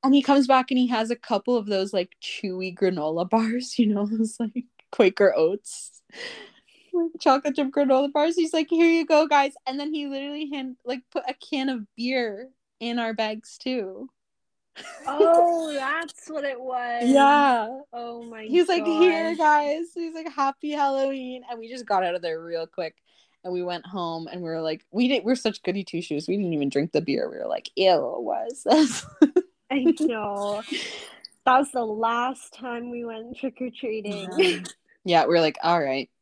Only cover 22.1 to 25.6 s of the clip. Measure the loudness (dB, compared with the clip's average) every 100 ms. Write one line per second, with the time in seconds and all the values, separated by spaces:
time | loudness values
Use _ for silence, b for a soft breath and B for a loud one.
22.1 | -2 -4 -6 -6 -8 -8 -8 -10 _ _
23.1 | _ _ _ -8 -6 -4 -8 -8 -6 -6
24.1 | -6 -10 -10 -8 -6 -4 -6 _ -2 2
25.1 | 2 0 -2 -2 -4